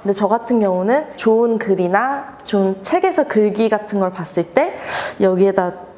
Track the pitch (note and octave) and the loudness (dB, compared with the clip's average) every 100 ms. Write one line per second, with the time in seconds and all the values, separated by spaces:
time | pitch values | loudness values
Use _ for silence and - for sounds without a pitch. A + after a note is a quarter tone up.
0 | G3+ G3 G3+ A3+ A#3 A#3+ G3+ F3+ F#3+ C4+ | -2 0 2 0 2 0 2 0 0 0
1 | D4+ - A3+ A3 A#3 A3 G3+ F#3 F3+ F#3+ | -2 -2 2 4 2 0 0 0 2 0
2 | B3+ C#4 - - - G3+ F#3+ F#3+ - F4 | 0 -6 -10 -16 -4 0 0 -2 -2 0
3 | F#4+ E4 D4 G#3+ G#3+ G3+ A3+ G#3 G#3 G3+ | 2 0 0 2 2 2 0 0 -2 -2
4 | F#3 F#3 D#3+ - E3+ - E4+ - - - | -2 -4 -6 -4 0 0 0 -4 -8 -6
5 | - - F#3+ F#3 G3 F#3+ F3+ F3 - | -6 0 0 4 2 2 -2 -6 -18